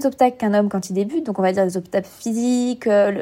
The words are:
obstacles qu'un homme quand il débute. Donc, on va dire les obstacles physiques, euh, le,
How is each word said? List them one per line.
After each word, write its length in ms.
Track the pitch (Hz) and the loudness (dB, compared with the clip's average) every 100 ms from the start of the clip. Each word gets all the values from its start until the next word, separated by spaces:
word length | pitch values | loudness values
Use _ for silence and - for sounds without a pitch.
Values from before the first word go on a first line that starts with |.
| 277 | -2
obstacles 320 | 262 254 247 | 2 2 2
qu'un 160 | 214 | 0
homme 160 | 208 208 | 2 2
quand 200 | 196 185 | -2 -4
il 40 | |
débute. 320 | 190 202 320 233 | -4 -2 -4 -4
Donc, 140 | 190 | 0
on 20 | |
va 100 | 190 | 0
dire 140 | 190 185 | 2 0
les 100 | 185 | -2
obstacles 300 | 180 202 196 | -4 -6 -6
physiques, 800 | - 233 226 240 247 247 247 226 | -10 -6 -2 0 0 0 -2 2
euh, 240 | 202 202 | 2 2
le, 100 | 196 | 0